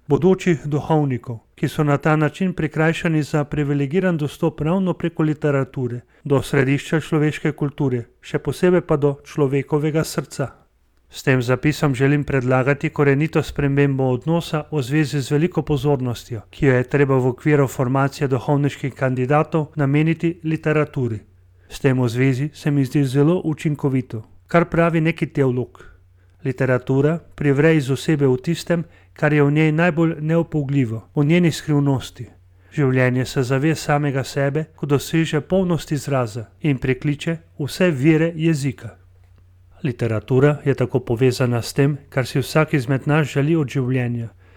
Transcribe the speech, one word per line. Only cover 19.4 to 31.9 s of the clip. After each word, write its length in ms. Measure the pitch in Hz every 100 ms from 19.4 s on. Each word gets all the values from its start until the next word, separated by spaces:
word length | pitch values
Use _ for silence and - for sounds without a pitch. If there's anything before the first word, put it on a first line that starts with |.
| 156 165 147 -
nameniti 580 | 139 147 160 165 170 170
literaturi. 720 | 160 156 160 151 147 139 120 110 - _ _ _ -
S 120 | -
tem 160 | 139 127
v 100 | 123
zvezi 420 | 120 135 127 147
se 160 | - 156
mi 140 | 143
zdi 160 | 131 151
zelo 360 | 135 135 147 180
učinkovito, 760 | 160 151 160 147 143 131 123 110 - - -
kar 180 | 170 170
pravi 300 | 160 170 165
neki 260 | 160 165 151
teolog: 560 | 147 135 123 123 - - - _ _ _ _
"Literatura 720 | 139 127 131 123 - 135 143 165 -
privre 420 | - 147 135 160 160
iz 140 | 131
osebe 360 | 131 - 151 135
v 100 | 127
tistem, 480 | - 165 - 170 - - _
kar 200 | - 151
je 100 | 147
v 80 | 143
njej 220 | 151 156
najbolj 420 | 151 175 160 165 160
neopogljivo, 880 | 156 165 165 156 135 139 117 110 -
v 100 | 156
njeni 260 | 143 175 170
skrivnosti. 760 | - - 147 139